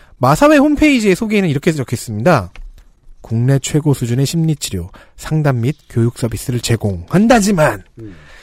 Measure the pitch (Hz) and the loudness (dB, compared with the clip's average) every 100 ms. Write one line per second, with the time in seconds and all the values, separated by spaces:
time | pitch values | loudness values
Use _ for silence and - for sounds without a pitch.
0 | _ - 120 151 294 311 294 294 302 269 | _ -2 2 4 6 6 4 4 2 4
1 | 214 180 220 214 185 127 - 160 123 117 | 2 0 0 0 0 0 -2 -2 -4 -6
2 | - 107 131 151 92 - - - - _ | -6 -2 2 2 0 -10 -20 -20 -20 _
3 | - - - 113 123 135 - 151 143 135 | -20 -20 -6 -2 0 0 0 -2 0 -2
4 | 120 120 139 165 160 151 - 95 85 - | -2 -2 -2 -2 -2 -2 -6 -8 -10 -16
5 | - - - 156 147 123 117 151 _ - | -20 -18 -6 -2 0 0 -2 -4 _ -2
6 | 117 - 117 113 - 123 - 117 104 92 | -2 -2 -6 -6 -6 -6 -2 -2 -2 -6
7 | 87 170 226 240 196 196 147 104 - - | -2 0 4 4 2 2 0 -2 -12 -20
8 | 110 90 - - | -20 -20 -20 -20